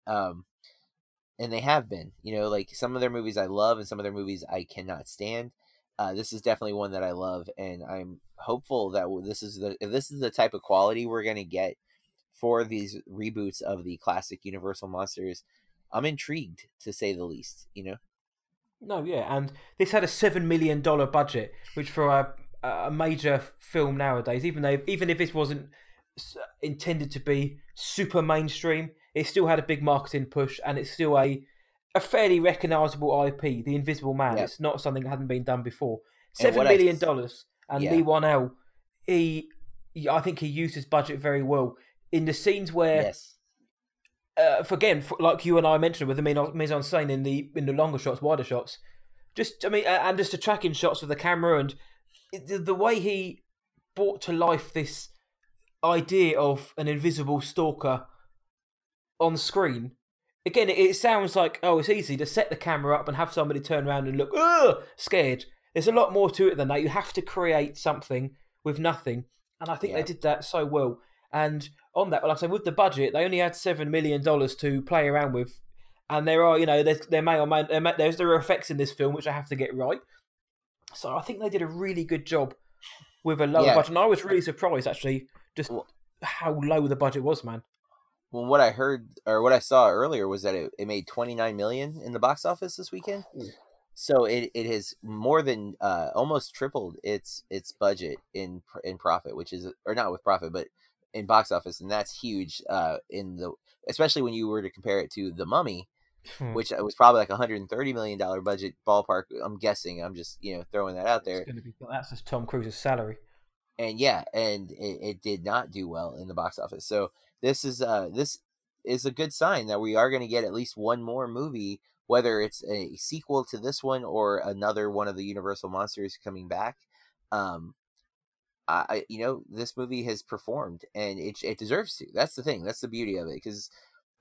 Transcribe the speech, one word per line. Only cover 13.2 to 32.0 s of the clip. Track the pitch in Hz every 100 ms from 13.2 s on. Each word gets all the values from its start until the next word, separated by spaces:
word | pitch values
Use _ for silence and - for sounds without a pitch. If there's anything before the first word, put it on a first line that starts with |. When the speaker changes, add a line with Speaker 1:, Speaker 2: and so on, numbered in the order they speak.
| 107 110 98 -
Speaker 1:
of | - 98
the | 87 85
classic | - 90 - 92
Universal | 101 95 92 95 95
monsters, | 92 98 - 92 87 _ _ _ _ _
I'm | 113 151
intrigued, | 143 - 160 101 85 - _
to | 110
say | - 104
the | 90 87
least, | 73 - - - 101
you |
know? | 95 107 _ _ _ _ _ _ _ _ 214
Speaker 2:
No, | 190
yeah, | 156 151 110
and | 139 139 - - -
this | 190
had | 214
a | 175
seven | - 214 185 165
million | 165 160 147
dollar | 151 151 135
budget, | 147 143 120 104 - -
which | - 143
for | - 143
a, | 139 135 - - - 127
a | 85 90
major | 156 160 156 147 139 - -
film | - 165 143 139
nowadays, | 139 123 120 123
even | 165 151
though, | 143 139 139
even | 190 180
if | 165
this | 165
wasn't | 156 143 147 143 _ _ - _ -
s-, | - - - _
intended | 151 143 175 160 143
to | 135
be | - 143 139 143 - -
super | - - 196 175
mainstream, | 156 156 156 - 165 160 160 - _ 151
it | 151
still | 190 165
had | 160
a |
big | 156 151
marketing | 147 143 139 147 131
push, | 147 135 - -
and | 139
it's | 139
still | - 156 143
a, | 135 135 - _ _ _ _
a | 190